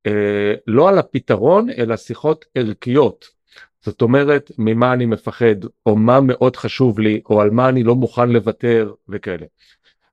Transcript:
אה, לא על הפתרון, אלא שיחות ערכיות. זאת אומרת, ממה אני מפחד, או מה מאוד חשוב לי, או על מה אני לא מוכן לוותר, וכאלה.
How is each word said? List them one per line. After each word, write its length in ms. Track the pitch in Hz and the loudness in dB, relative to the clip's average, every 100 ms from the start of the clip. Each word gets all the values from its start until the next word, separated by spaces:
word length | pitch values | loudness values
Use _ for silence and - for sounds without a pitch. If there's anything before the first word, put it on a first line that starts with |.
| 107 | -6
אה, 480 | 104 104 104 101 107 - | -2 -2 -2 -2 -4 -2
לא 220 | 110 175 | 2 2
על 100 | 196 | 2
הפתרון, 720 | 147 131 - 107 117 190 240 | -2 -6 -4 0 2 2 0
אלא 260 | - 113 110 | -4 -4 -6
שיחות 480 | - 117 151 156 _ | -8 -6 -4 -4 _
ערכיות. 840 | 135 113 101 - 131 123 - _ _ _ - - _ | -6 -6 -6 -2 0 0 -2 _ _ _ -20 -20 _
זאת 180 | - - | -12 -2
אומרת, 500 | 117 143 143 143 - - | 2 2 2 0 -4 -4
ממה 340 | 110 113 123 | -2 0 0
אני 140 | 127 120 | 0 -2
מפחד, 500 | 110 - - 117 104 110 - - | -4 -6 0 0 0 -4 -6 0
או 100 | 107 | 2
מה 240 | 110 131 | 4 4
מאוד 360 | 135 123 127 123 | 4 2 -2 -2
חשוב 420 | 110 - 127 104 | -6 -2 0 0
לי, 220 | 107 107 - | -2 -2 0
או 100 | 104 | 0
על 100 | 104 | 2
מה 180 | 113 131 | 2 2
אני 140 | 131 | 2
לא 120 | 117 | 2
מוכן 340 | 123 120 - 120 | 0 0 -2 0
לוותר, 640 | 117 104 107 120 117 107 104 - | 0 -2 -4 -2 0 -2 -8 -14
וכאלה. 380 | 98 104 87 78 _ _ _ _ _ _ | -12 -10 -10 -12 _ _ _ _ _ _